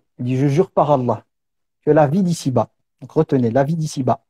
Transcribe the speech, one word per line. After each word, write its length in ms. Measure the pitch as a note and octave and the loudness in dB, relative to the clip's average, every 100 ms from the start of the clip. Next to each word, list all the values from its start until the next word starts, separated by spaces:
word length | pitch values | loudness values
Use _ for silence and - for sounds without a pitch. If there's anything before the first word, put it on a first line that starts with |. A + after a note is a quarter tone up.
| _ - | _ -10
il 60 | B2 | -4
dit, « 100 | C3 | -2
Je 80 | C#3+ | 0
jure 240 | C#3+ F3+ | 0 0
par 200 | - D3 | 0 2
Allah 320 | C#3 A#2+ G#2+ - _ _ _ _ _ | 2 0 -4 -8 _ _ _ _ _
que 60 | D3 | 2
la 160 | D3+ C#3+ | 4 4
vie 160 | F#3 | 2
d'ici-bas », 460 | F3 D#3+ C#3 B2 - _ _ _ | 0 -2 -2 -2 -2 _ _ _
donc 120 | A#2+ | -6
retenez, 380 | D3+ D#3+ C3+ A#2 | -2 0 0 0
la 140 | B2 | 0
vie 120 | C#3 E3 | 0 -2
d'ici-bas 480 | D#3 D3 B2 A#2 | -4 -4 -4 -4